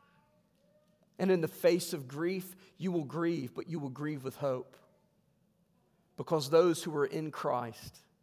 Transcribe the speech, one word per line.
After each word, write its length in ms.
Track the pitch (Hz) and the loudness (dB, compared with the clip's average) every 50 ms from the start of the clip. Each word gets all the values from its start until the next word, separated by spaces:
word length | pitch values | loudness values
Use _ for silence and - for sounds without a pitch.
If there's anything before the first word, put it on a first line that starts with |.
| _ _ _ _ _ _ _ _ _ _ _ _ _ _ _ _ _ _ _ _ _ _ _ - | _ _ _ _ _ _ _ _ _ _ _ _ _ _ _ _ _ _ _ _ _ _ _ 0
And 100 | 180 190 | 4 4
in 120 | 185 175 | 4 4
the 60 | 160 | 2
face 460 | 156 - - - 170 170 180 180 - 180 | 0 -2 2 4 4 4 4 2 -2 -6
of 140 | 151 135 | -6 -8
grief, 480 | 127 135 147 165 175 190 185 180 - - - - - _ - | -8 -6 -2 -2 -2 -2 -4 -6 -10 -16 -18 -20 -20 _ -6
you 120 | 156 190 | -4 -2
will 140 | 180 170 147 | 0 -2 -2
grieve, 480 | 123 127 165 170 170 170 156 131 120 - | -2 -2 0 0 0 0 0 -4 -6 -8
but 160 | - - - | -8 -8 -6
you 100 | 160 170 | -6 -4
will 100 | 143 131 | -4 -6
grieve 340 | 127 135 143 151 151 139 127 | -6 -6 -6 -4 -4 -4 -6
with 140 | 135 - | -8 -6
hope. 380 | - 147 139 127 127 - - - - _ _ _ _ _ _ _ _ _ _ _ _ _ _ _ _ _ _ _ _ _ _ _ _ _ _ - | -4 -2 -2 -2 -2 -6 -10 -16 -20 _ _ _ _ _ _ _ _ _ _ _ _ _ _ _ _ _ _ _ _ _ _ _ _ _ _ -10
Because 320 | - 139 - 170 156 139 135 | -8 -2 0 0 0 2 6
those 320 | 156 160 175 175 165 160 | 6 8 8 6 4 2
who 140 | - 170 151 | -2 -4 0
are 100 | 143 143 | 0 0
in 240 | 139 - 160 156 156 | 0 0 -4 -4 -6
Christ 680 | - - - 147 131 123 120 117 113 - - - - - _ _ _ _ | -6 -4 -2 0 0 0 -2 -4 -10 -12 -16 -18 -18 -20 _ _ _ _